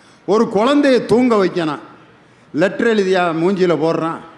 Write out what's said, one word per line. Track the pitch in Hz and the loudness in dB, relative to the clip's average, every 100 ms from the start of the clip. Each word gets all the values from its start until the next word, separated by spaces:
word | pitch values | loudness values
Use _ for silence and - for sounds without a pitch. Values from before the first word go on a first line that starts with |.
| _ _ - | _ _ -2
ஒரு | 208 226 | 0 0
குழந்தைய | 202 240 285 285 240 | 0 2 2 2 2
தூங்க | - 220 254 | 2 0 2
வைக்கணும். | 214 185 180 156 139 - - - _ _ _ _ | 2 0 -2 -4 -6 -12 -20 -20 _ _ _ _
லெட்டர் | 135 190 - 233 220 | -2 -2 0 0 0
எழுதியா | 190 190 180 160 | 0 0 0 0
மூஞ்சில | 175 196 180 151 | -2 0 0 0
போடுறான்? | 160 156 160 135 - | 0 -2 -4 -8 -14